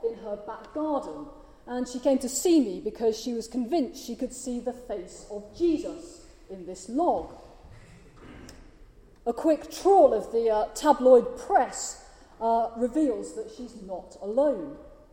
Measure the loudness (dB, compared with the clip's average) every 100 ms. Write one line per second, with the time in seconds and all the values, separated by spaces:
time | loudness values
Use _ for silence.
0 | -4 -6 -8 -8 -8 -12 -8 -4 -2 -2
1 | -4 -12 -14 -18 -20 -20 -8 -6 -4 -2
2 | 2 2 0 -2 4 4 4 -2 -6 0
3 | 0 0 -6 -6 -6 -6 0 0 0 -6
4 | -12 -8 -8 -8 -8 -6 -6 -8 -10 -10
5 | -10 -16 -14 -14 -14 0 2 2 -2 -10
6 | -16 -20 -20 -20 -16 -14 -12 -12 -6 0
7 | 2 2 -4 -16 -20 -20 -20 -20 -20 -20
8 | -20 -20 -20 -20 -20 -20 -20 -20 -20 -20
9 | -20 -8 -6 0 2 2 -2 -2 4 8
10 | 8 6 -2 0 2 2 -2 0 2 6
11 | 8 8 8 -8 2 2 2 -4 -12 -14
12 | -20 -20 -20 -4 2 2 0 -2 -2 0
13 | 0 0 -6 -10 -12 -12 -16 -14 -12 -12
14 | -12 -12 -4 2 2 2 -6 -12 -20 -20
15 | -20